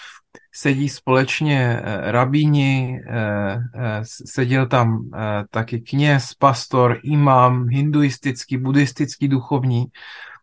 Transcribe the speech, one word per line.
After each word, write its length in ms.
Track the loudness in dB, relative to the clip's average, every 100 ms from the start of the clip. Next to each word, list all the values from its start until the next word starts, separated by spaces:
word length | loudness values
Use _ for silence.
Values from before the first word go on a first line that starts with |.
| -20 -20 _ -20 _
sedí 360 | -4 -2 0 -2
společně, 920 | -6 0 2 2 -2 0 2 0 -2
eh, 280 | -4 -6 -2
rabíni, 880 | 0 2 2 2 2 2 0 -2 -6 -6
eh, 520 | -4 -2 -2 -2 -4 -6
eh, 240 | -6 -6 -6
s-, 280 | -8 -14 -8
seděl 360 | -4 0 0 2
tam, 420 | 2 2 -2 -6
eh, 280 | -8 -6 -6 -4
taky 280 | -6 -6 -8
kněz, 540 | -4 0 2 2 0
pastor, 640 | 2 2 2 -2 2 2 2
imám, 640 | 0 2 4 6 4 2 0
hinduistický, 920 | 0 0 2 0 0 -6 -6 -6 -4
buddhistický 680 | 0 2 2 0 -6 -2 0
duchovní. 580 | 0 0 -2 0 0 -2 -8 -20 -20 -20 -20